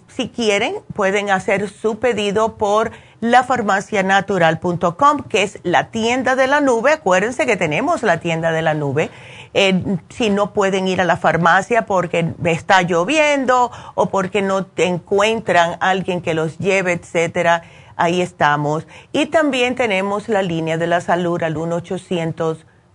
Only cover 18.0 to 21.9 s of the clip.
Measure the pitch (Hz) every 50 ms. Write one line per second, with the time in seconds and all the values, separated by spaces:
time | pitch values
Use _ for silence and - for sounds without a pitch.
18 | 170 170 175 180 175 175 175 - 165 147 147 147 147 147 151 160 - - - -
19 | - _ - 359 - 311 311 330 311 285 269 254 247 247 254 254 254 220 190 190
20 | 196 202 202 208 - - 226 190 196 180 170 160 160 160 160 165 170 170 170 175
21 | 170 - 180 175 180 170 170 170 170 160 156 156 165 170 170 175 170 -